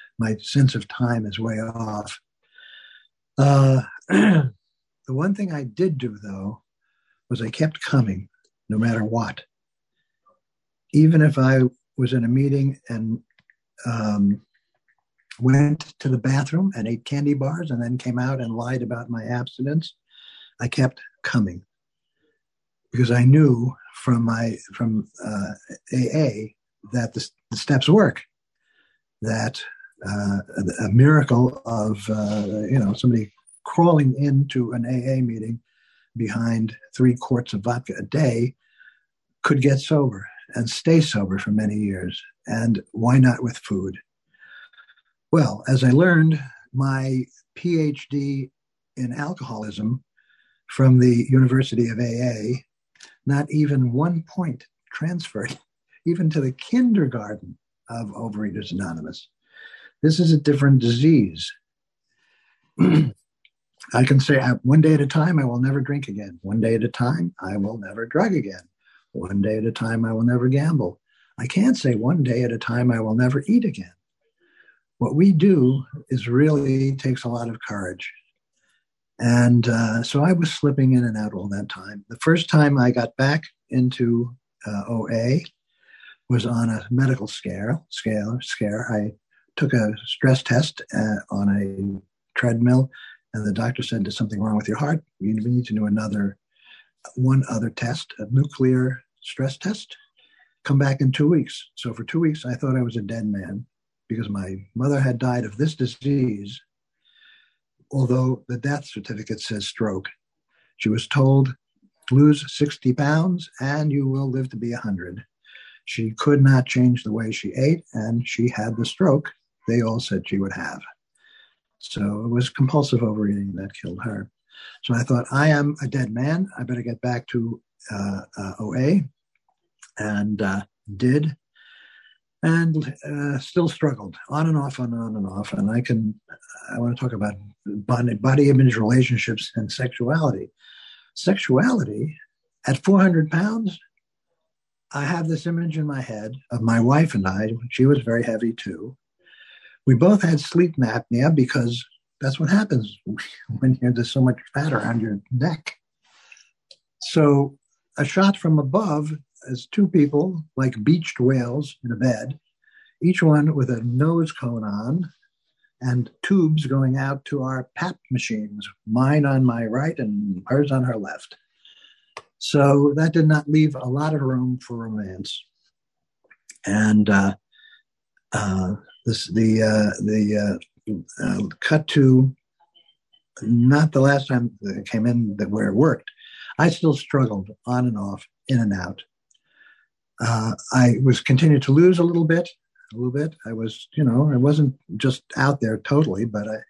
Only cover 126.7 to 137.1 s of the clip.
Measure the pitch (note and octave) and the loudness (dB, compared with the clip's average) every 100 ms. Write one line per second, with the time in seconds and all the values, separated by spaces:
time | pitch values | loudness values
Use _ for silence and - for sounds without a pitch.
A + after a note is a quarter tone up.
126.7 | A#2+ A#2 A2+ B2 A#2+ - B2 A#2 - _ | -8 -8 -6 -6 -6 -6 -6 -4 -8 _
127.7 | _ - G2+ G2 F#2+ - - G2 F#2+ G#2+ | _ -14 -8 -6 -8 -10 -12 -12 -10 -8
128.7 | B2+ C3+ F#3+ C3+ _ _ _ _ _ _ | -2 2 2 0 _ _ _ _ _ _
129.7 | _ - - G#2+ G#2 G#2 G#2 G2+ G2 - | _ -20 -10 -6 -4 -4 -2 -4 -4 -8
130.7 | _ - G2 B2+ D3 D3+ - _ _ _ | _ -18 -2 0 2 0 -6 _ _ _
131.7 | _ _ _ _ _ _ _ E3 E3 E3 | _ _ _ _ _ _ _ 0 2 2
132.7 | D#3 C3+ - D3 D3 C#3+ C#3 - F3+ E3+ | 0 -4 -10 -10 -6 -4 -6 -4 -2 -2
133.7 | - D3+ B2+ G2 - - D3 D#3+ D3+ C#3 | 0 -2 -2 -12 -18 -8 -2 0 0 -2
134.7 | C3 A#2+ A#2 A2+ G#2+ F#2+ F#2+ G#2 G2+ G2+ | -6 -6 -6 -6 -6 -6 -6 -8 -2 0
135.7 | A#2 B2 A2+ G#2+ - _ - - - - | 0 0 0 -2 -6 _ -20 -20 -20 -12
136.7 | A#2+ A#2+ B2 B2+ | -6 -4 -4 -6